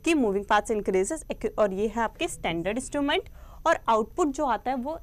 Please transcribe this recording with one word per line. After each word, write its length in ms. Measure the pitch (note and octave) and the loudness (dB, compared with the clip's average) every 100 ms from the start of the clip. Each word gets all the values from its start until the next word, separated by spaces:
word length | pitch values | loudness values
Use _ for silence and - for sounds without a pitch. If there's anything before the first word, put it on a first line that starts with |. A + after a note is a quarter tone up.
कि 100 | E4 | 4
moving 300 | D#4+ A3 G3 G3+ | 4 4 0 2
parts 240 | G#3 G#3+ | 2 2
increases, 580 | G#3+ G3+ F#3+ G3 D#4+ - | -2 2 2 0 -4 -8
एक, 240 | - A3+ - | -6 -6 2
और 140 | G#3 | 2
ये 140 | F#3+ A3 | 2 -2
है 140 | A3 | 0
आपके 260 | A3 - E4+ | -4 -2 -6
स्टैंडर्ड 500 | - F#3+ E3+ F3 A3+ | -4 -4 -2 -2 -4
इंस्ट्रूमेंट, 500 | C4 D4 C#4+ F4 - - - - D#4+ | -4 -2 0 0 -2 -18 -18 -2 0
और 120 | E4+ - | 2 4
आउटपुट 400 | A3 A3 - D#4+ | 2 2 0 0
जो 180 | C4 C#4+ | 2 0
आता 240 | G#3+ B3 | 0 -2
है 60 | C4 | -4
वो 220 | B3+ E4 | -4 -6